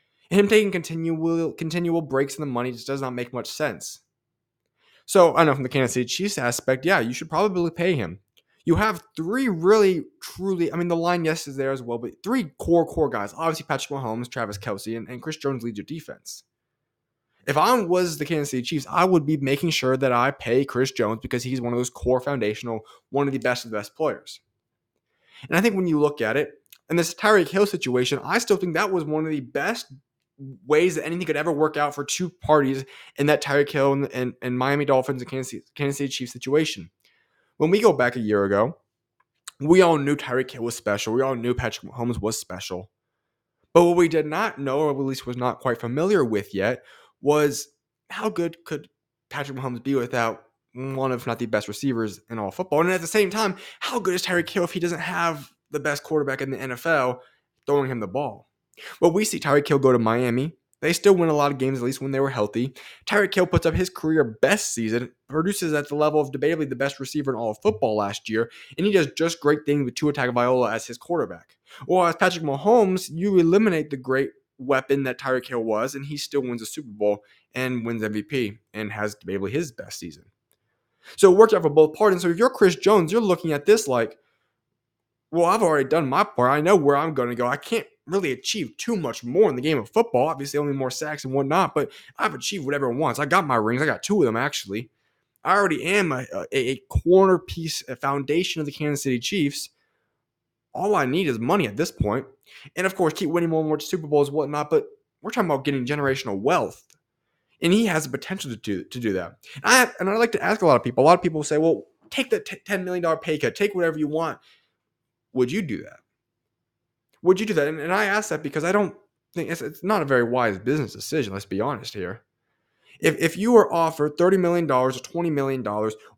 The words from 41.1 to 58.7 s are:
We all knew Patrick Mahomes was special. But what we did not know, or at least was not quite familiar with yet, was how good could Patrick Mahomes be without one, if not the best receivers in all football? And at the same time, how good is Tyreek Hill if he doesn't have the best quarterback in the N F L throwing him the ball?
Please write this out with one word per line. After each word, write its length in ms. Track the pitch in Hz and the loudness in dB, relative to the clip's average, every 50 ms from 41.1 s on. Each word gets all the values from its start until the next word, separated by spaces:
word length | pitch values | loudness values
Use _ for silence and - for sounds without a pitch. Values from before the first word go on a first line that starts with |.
We 100 | 110 127 | 0 0
all 140 | 131 135 131 | 0 0 -2
knew 180 | 120 113 120 123 | -2 -2 -2 -2
Patrick 380 | 123 127 110 - - - - | -2 -4 -6 -6 -8 -12 -12
Mahomes 280 | - 120 117 123 117 - | -8 -6 -4 -4 -4 -2
was 200 | 95 110 110 - | -4 -4 -4 -6
special. 500 | - - 92 90 - - 92 90 101 - _ _ _ _ _ _ _ _ _ _ _ _ _ _ _ _ | -8 -10 -12 -12 -10 -10 -10 -10 -12 -14 _ _ _ _ _ _ _ _ _ _ _ _ _ _ _ _
But 120 | - 170 175 | 6 6 6
what 120 | 175 175 | 6 6
we 120 | 175 175 165 | 4 4 4
did 180 | 156 156 151 | 2 0 -2
not 320 | 151 156 175 220 214 - 139 | -2 -2 -4 -4 -4 -6 -6
know, 220 | 139 135 131 143 | -4 -2 -2 0
or 100 | 156 151 | 0 0
at 60 | 139 | -2
least 300 | 135 139 135 131 - - | -2 -4 -4 -6 -6 -8
was 100 | 123 123 | -8 -6
not 240 | 123 123 127 - - | -4 -2 -4 -4 -2
quite 180 | - 131 117 - | -2 -4 -2 -2
familiar 460 | - 117 123 147 165 196 214 180 135 | -4 -6 -4 -2 0 2 2 2 2
with 300 | 113 110 101 101 - - | 2 0 -2 -2 -4 -4
yet, 280 | 95 92 113 127 - - - - - _ _ _ _ | -2 -2 -2 -2 -4 -10 -20 -20 -20 _ _ _ _
was 460 | - 139 147 151 151 147 147 - - - _ _ _ _ _ _ _ - | 0 2 4 4 2 2 0 -4 -10 -14 _ _ _ _ _ _ _ -14
how 180 | - - 208 214 | -10 -6 -6 -4
good 360 | 175 170 170 165 160 _ _ | -4 -4 -4 -4 -6 _ _
could 220 | - 160 139 - _ _ _ _ _ _ _ _ _ | -12 -12 -12 -12 _ _ _ _ _ _ _ _ _
Patrick 260 | - 147 139 139 131 | -10 -10 -10 -8 -8
Mahomes 260 | 131 135 131 123 113 | -8 -8 -8 -8 -6
be 120 | - 135 139 | -4 -2 -2
without 480 | 131 120 120 - 120 117 113 104 - _ _ _ _ _ _ - | 0 -2 -2 -2 -2 -2 -2 -4 -6 _ _ _ _ _ _ -14
one, 380 | 123 131 135 135 131 135 131 | -12 -10 -8 -6 -4 -2 -2
if 140 | 127 117 - | -4 -4 -4
not 120 | 123 117 - | -6 -6 -4
the 80 | 120 | -4
best 220 | 110 110 107 - - | -2 -2 -2 -2 -4
receivers 520 | 104 - - 139 123 113 113 104 92 - _ - | -8 -4 -4 -2 -2 -2 -2 -4 -6 -10 _ -12
in 120 | 117 110 | -10 -8
all 100 | 104 95 | -8 -6
football? 300 | - - 180 - 147 147 | -6 -8 -4 0 2 2
And 100 | 170 180 | 2 2
at 100 | 185 180 | 0 -2
the 60 | 165 | -2
same 240 | 160 - 214 202 185 | 0 2 2 2 2
time, 260 | 196 220 220 196 185 - - - - - | 0 -2 -2 -2 -4 -6 -12 -20 -14 -12
how 220 | - - - 240 | -8 -6 -4 -2
good 140 | 185 190 175 | -2 -2 -2
is 120 | 180 - | -2 -2
Tyreek 240 | - 180 175 165 - | 0 0 -2 -2 -2
Hill 140 | - 202 180 | -2 -2 -2
if 80 | 175 | -2
he 80 | - 185 | -2 -4
doesn't 180 | 170 175 170 160 | -4 -4 -4 -6
have 540 | - 175 175 175 170 170 160 143 135 - _ _ _ _ | -6 -6 -4 -2 -2 -2 -2 -6 -10 -18 _ _ _ _
the 100 | - 147 | -6 -4
best 220 | 139 156 143 143 | -4 -4 -4 -4
quarterback 400 | - - 160 151 143 139 131 131 | -4 -2 -2 -2 0 -2 -4 -4
in 80 | 139 135 | -4 -6
the 100 | 135 101 | -6 -6
N 120 | 131 131 | -8 -8
F 140 | 123 120 - | -8 -4 0
L 360 | 165 165 143 127 127 123 127 - _ _ _ _ _ _ _ _ | 0 2 2 2 0 -2 -4 -10 _ _ _ _ _ _ _ _
throwing 220 | - 143 143 135 131 | 0 2 2 2 0
him 120 | 127 117 | -2 -4
the 80 | 107 90 | -6 -6
ball? 420 | 90 135 147 123 104 - _ _ _ _ _ _ | -4 -4 -6 -6 -8 -12 _ _ _ _ _ _